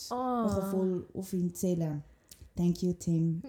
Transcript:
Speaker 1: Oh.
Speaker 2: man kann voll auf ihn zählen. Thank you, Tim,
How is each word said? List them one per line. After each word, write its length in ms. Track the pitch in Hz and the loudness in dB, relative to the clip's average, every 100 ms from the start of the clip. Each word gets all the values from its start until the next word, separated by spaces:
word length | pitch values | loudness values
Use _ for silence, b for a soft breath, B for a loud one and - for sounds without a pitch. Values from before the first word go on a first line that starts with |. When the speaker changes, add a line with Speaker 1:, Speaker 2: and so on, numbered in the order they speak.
| - | -8
Speaker 1:
Oh. 40 | 247 | -4
Speaker 2:
man 340 | 254 247 214 | 0 0 2
kann 220 | 196 190 | 0 0
voll 380 | 190 185 180 - | 0 2 0 -4
auf 200 | - 190 | -10 -4
ihn 200 | 185 175 | -2 -2
zählen. 480 | 175 185 175 160 147 - B B B B - | 0 0 2 0 -4 -8 B B B B 0
Thank 260 | 175 170 | 2 2
you, 100 | 180 | 0
Tim, 480 | 175 - 165 165 165 | 0 0 2 2 0